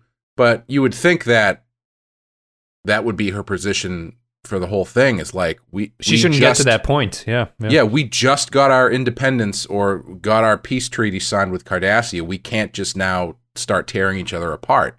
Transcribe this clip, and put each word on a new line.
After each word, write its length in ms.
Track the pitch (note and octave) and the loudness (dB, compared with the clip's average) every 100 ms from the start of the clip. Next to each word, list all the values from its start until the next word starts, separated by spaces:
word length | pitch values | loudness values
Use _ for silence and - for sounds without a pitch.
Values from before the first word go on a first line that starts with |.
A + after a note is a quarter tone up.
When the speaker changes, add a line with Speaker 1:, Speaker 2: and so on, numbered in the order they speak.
| _ _ _ - | _ _ _ 2
Speaker 1:
But 260 | A#2+ A2+ - | 2 2 -2
you 160 | C#3 | 0
would 100 | B2+ | 0
think 300 | - F3 E3+ | 2 0 2
that 400 | A#2+ A2+ G#2 - _ _ _ _ _ _ _ _ _ _ _ _ | 2 2 2 0 _ _ _ _ _ _ _ _ _ _ _ _
that 180 | G2 G#2+ | -2 0
would 100 | A2+ F#2+ | 0 -2
be 140 | G2+ | -2
her 100 | G2+ | -4
position 760 | F#2+ F#2+ G2+ F#2+ F#2 F2 E2 - _ _ | -4 -4 -2 -2 -4 -6 -10 -16 _ _
for 140 | - G2 | -8 -6
the 80 | |
whole 200 | F2+ G2+ | -2 -2
thing, 340 | F2+ A#2+ C3+ G2+ | 0 2 2 0
is 160 | D#2 | -4
like, 260 | F#2 E2+ D#2+ _ | -4 -4 -4 _
we, 240 | F#2 G#2 - | -8 -8 -6
Speaker 2:
She 140 | - | 0
Speaker 1:
we 40 | A2+ | 2
Speaker 2:
shouldn't 240 | E3+ C#3+ | 4 4
Speaker 1:
just 180 | B2+ B2 | 2 4
Speaker 2:
get 40 | |
to 0 | |
that 200 | C3 A2 | 2 2
point. 400 | - C#3+ G#2 - - | 0 -2 -2 -6 -4
Yeah, 220 | A#2+ A2 - | -2 -4 -6
yeah. 100 | G#2+ | 0
Speaker 1:
Yeah, 140 | D3+ | 2
we 200 | A2 C3+ | 2 0
just 480 | A#2+ - C3 C#3 - | -2 0 2 2 0
got 200 | C#3 C#3 | 2 4
our 180 | C3 B2+ | 6 4
independence 760 | C3 A#2+ A#2 C3+ B2+ G#2 - - | 2 -2 -2 0 0 -2 -4 -4
or 320 | G2+ G2+ F#2+ | -2 0 -2
got 440 | - F#2 G2+ A2 | -8 -6 0 4
our 140 | A2+ G#2 | 4 2
peace 320 | - B2+ - | -2 -6 -4
treaty 300 | - G#2+ F#2+ | -2 -2 -2
signed 320 | - G2+ F#2+ | -2 -2 0
with 120 | F2+ | -4
Cardassia. 580 | - F#2 F#2 A2 A#2 F2 | -4 -2 2 0 0 -4
We 160 | E2 F#2+ | -6 -8
can't 340 | - A2 G2+ | -4 -4 -4
just 240 | - F#2+ F#2+ | -6 -6 -4
now 380 | F#2 F#2 F2 - _ | -2 -2 -4 -8 _
start 320 | - - F#2+ - | -10 -2 -2 -2
tearing 300 | G#2 F#2+ F#2+ | -2 -2 -2
each 160 | E2+ | -6
other 180 | E2+ E2+ | -6 -6
apart. 460 | D2 - C3+ C2+ | -4 0 2 0